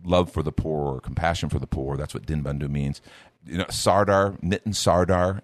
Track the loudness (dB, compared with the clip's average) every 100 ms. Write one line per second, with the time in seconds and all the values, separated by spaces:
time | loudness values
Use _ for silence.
0 | 0 2 2 0 -2 -2 -2 -2 -2 -4
1 | -6 -2 0 0 -2 -4 -4 -4 -4 -4
2 | -6 -8 -4 -4 -2 -4 -4 -2 -2 -4
3 | -12 -20 -20 _ -8 -6 -6 -2 2 4
4 | 6 4 4 0 -2 -2 -2 -2 2 4
5 | 4 4 2 -2